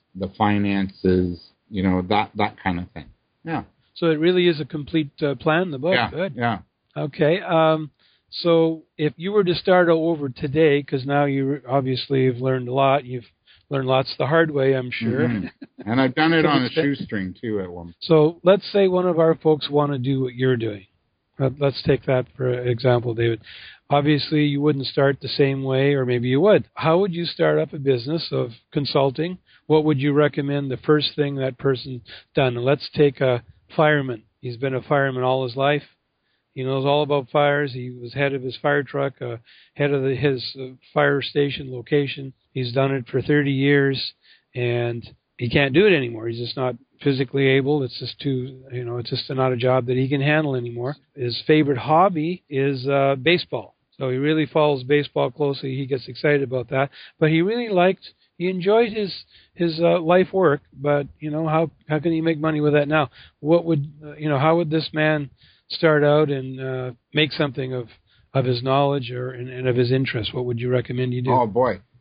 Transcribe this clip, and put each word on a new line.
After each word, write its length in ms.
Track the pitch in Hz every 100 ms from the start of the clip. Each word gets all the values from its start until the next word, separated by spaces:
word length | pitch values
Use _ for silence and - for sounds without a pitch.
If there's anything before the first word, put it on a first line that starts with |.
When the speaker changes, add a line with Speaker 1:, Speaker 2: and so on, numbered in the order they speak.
| _ 95
Speaker 1:
the 160 | 95 -
finances, 1120 | 104 104 101 98 95 - 95 92 90 87 _ _ -
you 140 | 98
know, 180 | 95 92 90
that, 220 | 107 104 104
that 200 | 104 -
kind 160 | 95 87
of 100 | 90
thing. 140 | 80 65 _ _ _
Yeah. 200 | 165 143 - _ _ -
Speaker 2:
So 160 | 170
it 80 | 151
really 280 | 170 180 175
is 140 | 151
a 40 | 139
complete, 460 | 156 135 160 143 -
uh, 140 | 147 131
plan, 360 | 165 160 185
the 80 | 135
book. 140 | 160 131
Speaker 1:
Yeah, 140 | 107
Speaker 2:
Good. 220 | 139 185 120
Speaker 1:
yeah. 220 | 120 98 - _ _ 147
Speaker 2:
Okay. 460 | 147 - 151 185
Um, 500 | 180 165 160 156 156 _ _ _ _
so 540 | - 170 165 160 160 - -
if 160 | 151 -
you 140 | 180
were 120 | 208
to 120 | 180 170
start 340 | - 180 170
o-, 200 | 160 160
over 200 | 156 139
today, 540 | - 147 151 160 143
'cause 220 | 139 135 127
now 200 | 143 143
you 360 | 139 135 143 -
obviously 580 | 139 131 127 - 135 131
have 100 | 120
learned 300 | 131 127 123
a 60 |
lot, 320 | 131 135 139 123
you've 200 | 127 110 _ _ _ -
learned 180 | 139 131
lots 260 | 131 135 -
the 100 | 135
hard 240 | 165 160
way, 220 | 143 135
I'm 180 | 131 123
sure. 300 | 117 113 131 120
Speaker 1:
Mm-hmm. 600 | 107 85 - - - 101
And 100 | 123
I've 120 | 131 156
done 180 | 160
it 120 | 165 151
Speaker 2:
<laughs> 80 |
Speaker 1:
on 100 | 135
a 60 | 123
shoestring, 640 | 160 143 139 - 107 92 90
too, 180 | 117 101
at 100 | 92
one 220 | 87 85 -
Speaker 2:
So 380 | - 160 151 170
let's 260 | 175 196 -
say 160 | 202 190
one 200 | 180 180
of 100 | 165
our 160 | 165 156
folks 340 | 160 147 -
wanna 280 | 147 143 139
do 240 | 127 135
what 140 | 127 120
you're 220 | 131 123
doing. 280 | 110 101 95 _ _ _ _ -
Let, 200 | 131 139
let's 220 | 139 -
take 220 | - 135 -
that 200 | 127 123 -
for 160 | 127
example, 640 | 123 123 117 127 120 120
David. 280 | 113 117 110 - - - - -
Obviously, 540 | 143 143 147 - 151 147
you 140 | 143
wouldn't 240 | 147 139 127
start 340 | - 139 135
the 60 | 131
same 340 | - 139 135
way, 300 | 135 131 139
or 120 | 139 123
maybe 220 | 123 123
you 140 | 135
would. 240 | 202 170 -
How 260 | - 160 170
would 140 | 202
you 120 | 170 165
start 320 | - 160 151
up 120 | 156
a 60 | 147
business 500 | 139 123 127 165 -
of 200 | 135 127 113 _
consulting? 640 | 151 139 147 139 127 170 185 _ _ -
What 180 | 156 151
would 140 | 139
you 120 | 143
recommend 560 | 143 147 151 139 143 139
the 80 | 123
first 380 | - 151 147 -
thing 200 | 143 139
that 220 | 131 123
person 440 | 139 123 139 123 - - - -
done? 200 | 131 120
Let's 340 | 127 147 -
take 280 | 151 147 -
a 220 | 131 120 - _ _ -
fireman. 480 | 151 147 131 113 _ _
He's 160 | 127 117
been 160 | 135
a 80 | 131
fireman 420 | - 143 139 127
all 200 | 127 131 127
his 80 | 127
life. 280 | 139 147 - _ _ _ _ _ _
He 100 | 135
knows 220 | 131 135 139
all 180 | 147
about 260 | 147 147 123
fires. 420 | 151 147 143 143
He 200 | 127 123
was 220 | 123 120
head 200 | 131 139
of 80 | 135
his 160 | 127 -
fire 240 | 147 143
truck, 380 | 127 139 139 -
uh, 160 | 123 117 _ - _ -
head 160 | 143
of 100 | 139
the, 120 | 135 127
his, 400 | 143 127 - 135
uh, 100 | 131 131 _
fire 280 | 156 143 143
station 500 | - 151 143 135 135
location. 640 | 127 117 147 135 143 135 - _
He's 220 | 135 123
done 180 | 127 135
it 140 | 135 -
for 140 | 131
thirty 300 | 120 147 139
years, 640 | 135 139 143 139 131 - - _ _ _ 123
and 520 | 120 120 120 120 - - _ -
he 120 | 120
can't 220 | 151 139
do 120 | 139 208
it 100 | 160
anymore. 320 | 123 113 117
He's 120 | 117
just 180 | 117 139
not 180 | 127 123 _ -
physically 420 | 143 131 131 139 135
able. 360 | 135 135 147
It's 160 | 127 -
just 200 | 127 -
too, 440 | 143 131 127 131 -
you 120 | 123
know, 140 | 120 120
it's 140 | 113
just 180 | 131 -
not 220 | 131 131
a 60 | 123
job 280 | 127 127 123
that 120 | 127
he 120 | 131
can 100 | 139
handle 360 | 143 147 151 127
anymore. 400 | 120 120 120 143 _ -
His 240 | 120 117 -
favorite 320 | 156 147 127
hobby 640 | 131 156 196 160 160 180 -
is, 380 | 135 139 135 131
uh, 280 | 139 139 135
baseball. 540 | 139 175 - 120 95 _ _ -
So 100 | 131
he 80 | 127
really 300 | 147 156 147
follows 360 | 160 151 135
baseball 460 | 127 147 143 147 139
closely. 460 | - 143 135 135 131
He 100 | 131
gets 220 | 135 -
excited 340 | 120 156 143
about 280 | 131 127 117
that. 200 | 135 135 - - -
But 100 | 156
he 140 | 160
really 260 | 185 233 233
liked, 340 | 180 180 190 - _ _ -
he 80 | 180
enjoyed 440 | 185 185 220 240
his, 200 | 220 196 - - _ _
his, 260 | - 170 156
uh, 200 | 170 175
life 320 | 160 180 185
work. 280 | 190 170 147 _
But, 320 | 135 143 143 143 -
you 100 | 151
know, 180 | 151 160
how, 220 | 160 156 - -
how 120 | 156
can 120 | 165
he 80 | 160
make 180 | 165 151
money 220 | 160 151
with 120 | 147
that 140 | 147 143
now? 240 | 156 139 - - _
What 240 | 147 170 165
would, 260 | 151 151 -
uh, 120 | 151 147
you 140 | 156
know, 100 | 135
how 180 | 156 165
would 140 | 160
this 180 | 160 156
man 380 | 156 156 151 139 _ _ _ -
start 340 | - 160 151
out 260 | 147 151 151
and, 280 | 139 131 131
uh, 320 | 131 127 127 123 _
make 180 | 151 156
something 420 | - 147 131 131
of, 160 | 127 113 _ _ _ _
of 120 | 135 127
his 180 | 120
knowledge 480 | 131 135 139 139 120
or, 180 | 123 127
and, 180 | 127 127
and 180 | 127 131
of 80 | 123
his 160 | 123
interest? 420 | 131 127 120 101
What 120 | 127 123
would 140 | 117
you 100 | 123
recommend 440 | 127 120 127 127
you 80 | 123
do? 100 | 127
Speaker 1:
Oh, 140 | 123 113
boy. 360 | 113 127 95 _ _